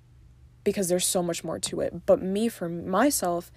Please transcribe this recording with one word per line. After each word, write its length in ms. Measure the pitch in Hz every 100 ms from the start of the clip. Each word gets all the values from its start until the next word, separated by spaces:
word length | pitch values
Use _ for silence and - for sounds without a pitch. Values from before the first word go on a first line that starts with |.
| - - - - - -
because 260 | 208 202 175
there's 160 | 180 -
so 180 | 190
much 200 | 175 170
more 160 | 165 -
to 220 | - -
it. 240 | 143 175 -
But 160 | 185
me, 280 | 185 196 226
for 180 | - 170
myself, 840 | 170 175 190 285 - 180 170 -